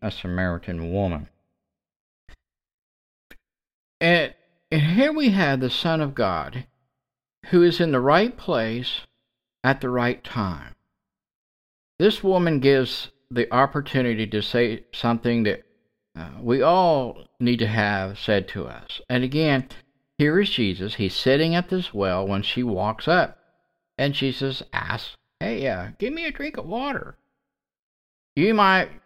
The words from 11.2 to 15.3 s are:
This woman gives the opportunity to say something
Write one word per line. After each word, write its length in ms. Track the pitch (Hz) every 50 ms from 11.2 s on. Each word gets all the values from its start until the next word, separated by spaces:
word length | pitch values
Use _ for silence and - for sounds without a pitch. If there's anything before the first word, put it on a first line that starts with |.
| _ _ _ _ _ _ _ _ _ _ _ _ _ _ _ -
This 260 | 240 214 214 - -
woman 360 | 190 190 180 175 165 156 139
gives 500 | 127 135 139 131 127 - - - - - _ _ _ _ 123
the 200 | 123 117 - -
opportunity 720 | 123 117 113 - 147 139 - - 131 127 120 113 107 110
to 160 | 104 110 104 101
say 420 | - - 120 120 113 113 - - _ -
something 520 | - - 120 117 117 - 120